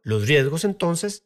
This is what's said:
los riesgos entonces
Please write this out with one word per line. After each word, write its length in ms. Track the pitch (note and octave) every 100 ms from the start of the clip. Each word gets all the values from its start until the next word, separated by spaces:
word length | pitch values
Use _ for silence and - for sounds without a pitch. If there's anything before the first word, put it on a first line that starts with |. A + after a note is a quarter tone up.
los 260 | A#2 G#2+ G#2
riesgos 360 | D3 C3+ D#3+
entonces 580 | G3+ F#3+ F3 E3+ G#3 G3+